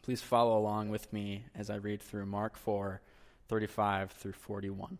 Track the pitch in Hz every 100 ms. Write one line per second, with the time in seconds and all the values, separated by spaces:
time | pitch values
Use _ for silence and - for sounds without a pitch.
0 | - 123 - 120 120 110 107 107 107 107
1 | - 107 101 98 113 - 104 104 104 104
2 | - 107 98 101 110 - - 101 101 92
3 | - - - - - 110 107 - 104 98
4 | 95 - 101 95 - 104 98 98 92 185